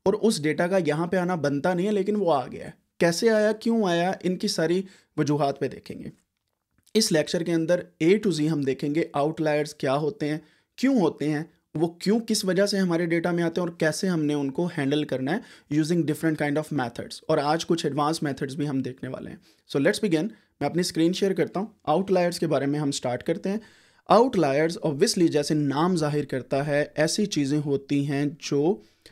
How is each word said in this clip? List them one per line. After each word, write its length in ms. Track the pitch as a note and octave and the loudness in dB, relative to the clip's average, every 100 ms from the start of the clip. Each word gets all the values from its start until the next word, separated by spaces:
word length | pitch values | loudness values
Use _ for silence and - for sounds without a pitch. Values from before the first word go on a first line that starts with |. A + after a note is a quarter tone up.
| F#3 | -2
और 80 | |
उस 260 | G#3 A3 F3+ | 2 2 2
डेटा 280 | D3+ D3 F3+ | -2 0 0
का 100 | F#3+ | 2
यहाँ 280 | D3 D3 E3+ | 0 0 0
पे 100 | F#3 | 0
आना 200 | F3 F3+ | 0 0
बनता 380 | C#3+ C#3+ F3+ | 0 0 0
नहीं 120 | F3+ G3+ | 0 0
है, 60 | |
लेकिन 240 | G#3 G3 G#3 | 0 0 0
वो 140 | F3 | 2
आ 160 | C#3+ B2 | 0 -2
गया 200 | - - | -10 -14
है। 80 | - _ _ | -16 _ _
कैसे 280 | E3+ E3+ A3+ | 0 4 4
आया, 240 | G#3+ G#3+ | 4 2
क्यों 360 | G#3+ A#3 A3+ F#3+ | 2 0 2 2
आया, 300 | E3+ F3+ - | 2 0 -2
इनकी 240 | F3+ F3+ G#3 | -4 -2 -2
सारी 360 | - D#3+ F#3 F#3+ - _ - | 0 0 0 -4 -16 _ -2
वजूहात 400 | D3 D3 C#3 C#3 | 0 2 0 -2
पे 100 | C3+ | -6
देखेंगे। 440 | - - - - - _ _ _ _ _ _ _ G#3+ | -6 -14 -14 -14 -18 _ _ _ _ _ _ _ 0
इस 160 | A3 | 2
लेक्चर 300 | D#3+ D3 F3+ | 2 0 -2
के 100 | E3+ | 0
अंदर 340 | E3 D#3+ F3 - _ | 0 2 0 -2 _
A 160 | D#3+ G#3 | 4 4
to 140 | G#3+ | 4
Z 160 | D3+ D3+ | 0 0
हम 160 | D3+ | 0
देखेंगे 460 | C3+ C3 D3 D#3 E3 | 0 -2 -2 -2 -2
आउटलायर्स 600 | C#3+ D3+ D#3+ D#3 D3 D3+ - | 0 -2 0 0 0 -2 -4
क्या 120 | C#3 | -2
होते 340 | C#3 D3+ - D3 | 0 -2 -2 -4
हैं, 200 | D3+ - _ _ - | -4 -8 _ _ -2
क्यों 220 | C4 C4 | 2 4
होते 280 | E3 - D3 | 2 0 -2
हैं, 260 | D3 E3 _ _ D3+ | -2 -6 _ _ -2
वो 220 | E3 E3+ | -2 -2
क्यों, 180 | F#3+ A3+ | 0 0
किस 240 | A3+ G#3+ | 0 -2
वजह 220 | F#3 F3+ G3+ | 0 2 2
से 120 | G3+ | 2
हमारे 280 | F#3 E3+ F3 | 0 0 0
डेटा 260 | E3+ F3 | 0 0
में 100 | E3+ | 0
आते 180 | E3+ F3 | 0 -2
हैं 80 | F3 | -6
और 80 | E3+ | -2
कैसे 260 | D#3+ D3+ F#3+ | -2 0 -2
हमने 280 | E3+ D3 | 0 0
उनको 320 | D3 C#3 C3 E3+ | 0 -2 -2 -4
हैंडल 380 | - C#3 D3 | -2 -2 0
करना 280 | D3 C3 C3 | -2 -4 -2
है 100 | G3+ - - _ | -4 -6 -20 _
using 320 | D3 D#3 F3 | -2 2 0
different 320 | D3+ D3 E3 D#3 | 0 -2 -2 0
kind 280 | D3 D3 | 0 -2
of 140 | D3+ C#3+ | -2 -4
methods। 440 | A#2+ - G2+ - - | -4 -8 -12 -12 -2
और 100 | D#3 | 0
आज 260 | C#3+ E3 | 2 0
कुछ 220 | - E3 D3+ | 0 -2 0
एडवांस 360 | C3+ D3 D#3+ | 0 0 0
मेथड्स 320 | D3 C3 C3+ | -4 -4 -6
भी 100 | C#3 | -4
हम 180 | D3 C3+ | -4 -4
देखने 260 | B2 C3 B2+ | -4 -8 -10
वाले 220 | - G#2+ | -10 -12
हैं। 100 | - _ _ _ | -16 _ _ _
So 100 | D3 | 0
let's 200 | D3+ G#3 | 0 0
begin। 300 | G#3+ D#3+ G3+ - _ _ | 0 0 -2 -8 _ _
मैं 80 | C#3+ | -2
अपनी 120 | D#3+ | -2
स्क्रीन 300 | F3+ D#3+ E3 | -2 0 0
शेयर 200 | F#3+ G3 | 2 0
करता 280 | F#3 D3 F3+ | 0 -2 -2
हूँ। 200 | G#3+ - - | -6 -6 0
आउटलायर्स 500 | D#3+ G3 F3+ F3 E3+ | 0 2 2 2 0
के 80 | D#3+ | 0
बारे 200 | C#3 C#3 | 0 0
में 120 | D3 | 0
हम 120 | C#3+ | -2
स्टार्ट 320 | C#3 B2+ B2 | -2 -4 -4
करते 260 | - E3 F#3+ | -4 -4 -4
हैं। 120 | G#3+ - _ _ _ - | -6 -8 _ _ _ 2
आउटलायर्स 680 | G3+ C4 G3+ D3 C#3 E3 E3+ E3 | 4 4 2 2 2 0 0 -4
obviously, 420 | C#3 - G3 E3 | 2 2 4 2
जैसे 260 | C#3+ C#3+ | 2 0
नाम 420 | D#3 C#3+ C3+ F3 F3+ | 0 0 2 2 2
जाहिर 280 | D3 D3 | 0 -2
करता 380 | C3+ C3 - C3+ | -4 -6 -2 -2
है, 320 | D3 C#3+ D3+ - | 0 0 -2 0
ऐसी 300 | D#3 - G3+ | 0 0 0
चीज़ें 320 | D3+ C3+ D3+ | 0 0 0
होती 460 | D3 C#3 C3+ C#3+ | 0 -2 0 -2
हैं 340 | C#3+ C#3 D3 - | 0 -2 -2 -4
जो 400 | - C#3+ D#3 A3+ - _ - | -2 0 2 0 -6 _ -20